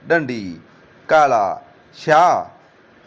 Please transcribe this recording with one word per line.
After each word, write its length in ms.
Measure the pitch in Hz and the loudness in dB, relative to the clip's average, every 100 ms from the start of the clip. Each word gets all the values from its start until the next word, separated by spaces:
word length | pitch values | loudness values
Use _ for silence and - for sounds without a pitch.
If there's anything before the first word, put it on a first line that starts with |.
| - | -4
ਡੰਡੀ।" 540 | 165 135 120 95 80 - _ _ _ - | -4 -4 -8 -12 -14 -20 _ _ _ 0
"ਕਾਲਾ 540 | 156 143 117 95 76 - _ _ | 2 2 2 -2 -6 -14 _ _
ਸ਼ਾਹ 500 | - - 156 175 113 87 - _ _ _ _ | -10 0 2 2 0 -4 -16 _ _ _ _